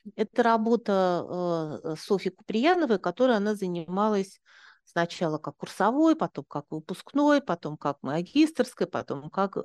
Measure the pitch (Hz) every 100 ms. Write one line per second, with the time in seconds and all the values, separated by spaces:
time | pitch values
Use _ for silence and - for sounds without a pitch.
0 | 208 - 208 - 233 226 220 233 233 190
1 | 185 175 107 180 175 165 156 131 160 151
2 | - 196 185 - - 214 302 359 294 196
3 | 175 180 254 214 208 202 185 175 160 185
4 | 220 208 196 - _ - - _ _ 170
5 | 170 - 165 151 147 - - - 196 269
6 | 320 311 175 - - 147 - 156 - 185
7 | - 277 294 285 277 170 151 151 147 -
8 | 131 156 175 285 311 - 240 - 175 117
9 | - 139 151 - 196 -